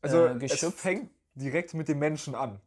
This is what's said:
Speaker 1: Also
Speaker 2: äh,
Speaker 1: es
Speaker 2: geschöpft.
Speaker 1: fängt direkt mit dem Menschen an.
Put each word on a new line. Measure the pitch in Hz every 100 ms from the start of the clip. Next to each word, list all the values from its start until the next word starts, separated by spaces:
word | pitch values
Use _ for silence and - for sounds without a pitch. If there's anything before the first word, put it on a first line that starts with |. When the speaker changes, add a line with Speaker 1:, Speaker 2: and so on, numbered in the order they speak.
Speaker 1:
Also | 151 165 165
Speaker 2:
äh, |
Speaker 1:
es | 123 131
Speaker 2:
geschöpft. | 139 165 -
Speaker 1:
fängt | 190 196 269 _ _
direkt | - 135 147 170
mit | 160 156
dem | 147
Menschen | 151 156 -
an. | 120 131 101